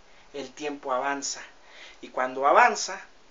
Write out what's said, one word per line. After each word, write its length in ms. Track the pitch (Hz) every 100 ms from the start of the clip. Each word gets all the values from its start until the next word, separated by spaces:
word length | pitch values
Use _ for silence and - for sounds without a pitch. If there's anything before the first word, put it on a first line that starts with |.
| - - - 143
el 180 | 127
tiempo 400 | - 147 139 139
avanza, 480 | 127 139 139 - - - - - - - -
y 100 | -
cuando 360 | 131 131 131 143
avanza 580 | 190 240 202 - 190 - - -